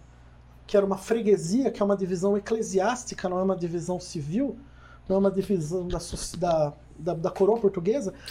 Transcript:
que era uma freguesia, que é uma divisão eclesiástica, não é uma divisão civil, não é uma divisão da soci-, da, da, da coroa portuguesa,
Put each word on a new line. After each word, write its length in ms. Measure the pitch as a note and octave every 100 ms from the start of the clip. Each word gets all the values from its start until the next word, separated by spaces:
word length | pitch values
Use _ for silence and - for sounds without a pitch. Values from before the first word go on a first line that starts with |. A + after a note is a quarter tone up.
| - - - - - - -
que 100 | G3+
era 100 | G3
uma 120 | F#3+
freguesia, 720 | - A#3 G#3 F#3 D#3+ A3+ B3+
que 120 | -
é 40 | G3+
uma 100 | G3
divisão 400 | F#3 F3+ G3 G3+
eclesiástica, 960 | G3+ A3+ F3+ F#3 G3 A#3+ - - F3+
não 80 | F3+
é 60 |
uma 120 | F#3+ F#3
divisão 440 | E3+ E3+ D#3 E3+
civil, 580 | - E3+ C#3+ G3 C#4 - - - - - -
não 100 | F#3+
é 20 |
uma 120 | G3
divisão 560 | F#3+ F#3+ F#3+ D3+ F3+ F3+
da 120 | F3
soci-, 360 | - D#3+ - E3+
da, 360 | F3 D#3+ D3 - - -
da, 160 | E3
da 160 | F3 F3
coroa 300 | - F#3+ A3+
portuguesa, 540 | G3+ G3 E3+ C#4 F#3+ - -